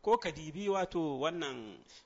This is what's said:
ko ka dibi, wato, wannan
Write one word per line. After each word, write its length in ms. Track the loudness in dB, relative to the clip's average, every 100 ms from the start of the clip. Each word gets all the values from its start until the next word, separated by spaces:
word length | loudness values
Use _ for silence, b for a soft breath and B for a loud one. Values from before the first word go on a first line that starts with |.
ko 160 | 4 4
ka 100 | 2
dibi, 380 | -6 -8 -4 0
wato, 500 | 2 2 0 0 2
wannan 600 | 0 0 -4 -4 -8 -14 -18 b